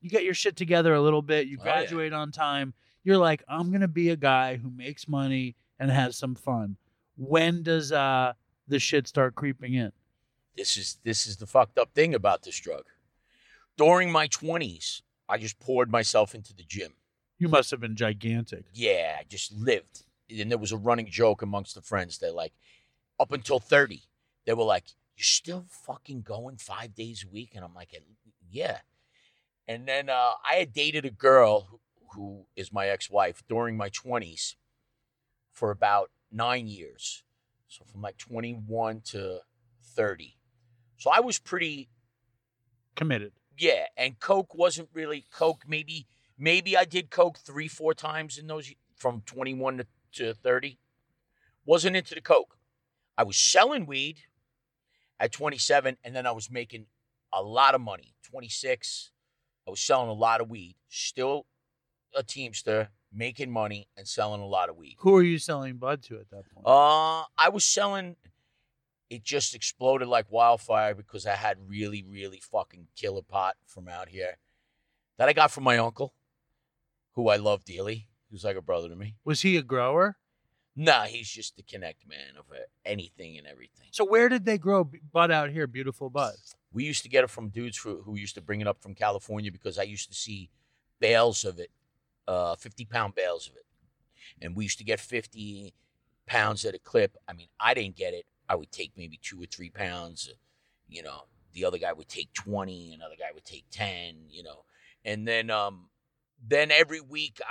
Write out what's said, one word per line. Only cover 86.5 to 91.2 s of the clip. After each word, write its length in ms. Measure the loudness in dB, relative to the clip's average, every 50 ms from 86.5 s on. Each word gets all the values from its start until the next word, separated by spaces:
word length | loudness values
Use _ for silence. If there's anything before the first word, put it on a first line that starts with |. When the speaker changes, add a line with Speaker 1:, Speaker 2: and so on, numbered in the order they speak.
| -20 _ _ _
Speaker 2:
We 120 | -8 -6 -6
used 200 | -4 -4 -6 -6
to 60 | 2
get 140 | 4 4 4
it 60 | 4
from 180 | 0 -10 -12 -10
dudes 280 | -10 -8 -10 -8 -10 -10
who, 240 | -10 -10 -10 -10 -10
who 120 | -10 -10
used 200 | -10 -10 -10 -14
to 60 | -14
bring 200 | -8 -6 -6 -4
it 60 | -2 -2
up 140 | -2 _
from 120 | -6 -18 -8
California 580 | -2 -2 0 0 -2 -6 -8 -10 -8 -8 -10
because 280 | -12 -10 -12 -10 -6 -6
I 40 | -6
used 260 | -6 -6 -12 -12 -12
to 60 | -10
see 340 | -10 -10 -10 -10 -14 -14 -18 _ _ _ _ _ _ _ _ _ 0
bales 460 | 4 4 6 6